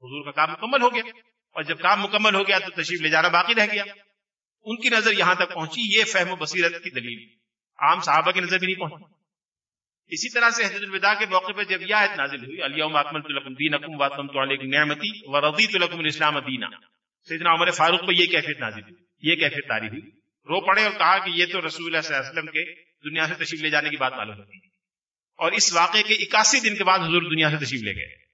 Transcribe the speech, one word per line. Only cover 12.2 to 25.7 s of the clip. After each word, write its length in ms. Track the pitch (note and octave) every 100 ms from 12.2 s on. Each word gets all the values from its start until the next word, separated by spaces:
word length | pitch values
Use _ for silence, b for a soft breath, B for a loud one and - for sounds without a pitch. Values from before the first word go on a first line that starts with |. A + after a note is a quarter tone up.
| C#3 C#3+
ہوئی، 180 | B2 E3
"الیوم 340 | D3+ D3 D#3 D3+
اکملت 300 | D3 D3+ D3+
لکم 260 | C#3 C#3
دینکم 460 | C3 D3+ D3 D3 D3+
واتممت 360 | C#3 C#3 C#3 C#3
علیکم 320 | C3+ C#3 C3
نعمتی 420 | C#3 D3+ D3 D3+ A3
ورضیت 520 | - C#3 D3 D3+ A3
لکم 240 | G3+ F3 F3
الاسلام 400 | D#3 D3+ D3+ C#3+
دینا"، 280 | B2+ C3 G2 - _ _ _ _ _
سیدنا 240 | D#3+ E3+
عمر 180 | E3 F3
فاروق 300 | F3 D#3+ F3+
پہ 120 | F#3
یہ 140 | F3 E3+
کیفیت 340 | D#3+ D3+ C#3
نازل 220 | A#2 G#2+
ہوئی، 480 | G#2 - _ _ D3+
یہ 60 | E3
کیفیت 320 | D3+ C#3+ C#3+
طاری 200 | A2 A2
ہوئی، 120 | G#2+ - _ _ _
رو 220 | - E3+ F3+
پڑے 180 | G3
اور 80 | G#3+
کہا 260 | G#3 E3+ F#3+
کہ 120 | F#3+
"یہ 160 | E3+ F3
تو 140 | F3+ D#3+
رسول 200 | D#3+ E3
اللہ 140 | D#3+
صلی 160 | D#3 C#3+
اللہ 120 | C3+
علیہ 120 | C3+
وسلم 100 | D#3
کے 220 | D#3 E3 E3 _ _ C#3+
دنیا 160 | D#3+ D#3+
سے 180 | F3+
تشریف 180 | D#3+ E3
لے 80 | D#3
جانے 180 | D3+ D3+
کی 80 | C#3+
بات 160 | C3
معلوم 240 | C3 G#2+ G#2
ہوتی 200 | - -
ہے۔" 100 | _ _ _ _ _ _ _ _
اور 160 | D#3+
اس 200 | G#3 G3